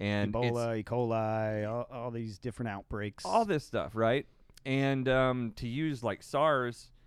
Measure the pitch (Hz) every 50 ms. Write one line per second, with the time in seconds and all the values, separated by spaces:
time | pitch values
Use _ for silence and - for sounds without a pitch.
0 | 101 101 104 104 101 101 107 117 123 123 120 120 117 117 113 113 104 - 117 123
1 | 123 113 113 113 110 110 110 110 110 107 107 107 107 104 113 120 120 - 127 123
2 | 117 123 117 117 117 110 104 95 - 123 110 - 120 113 101 98 101 - - 107
3 | 104 104 101 - - 185 190 226 233 202 185 151 - - - 110 82 69 107 113
4 | 113 113 123 143 143 - - - - - - - - 135 135 135 139 135 135 135
5 | 131 131 131 131 131 131 127 127 120 113 101 - 131 120 117 139 160 160 147 120
6 | 110 113 98 - - - - 139 147 160 147 131 123 120 117 - - - - -
7 | -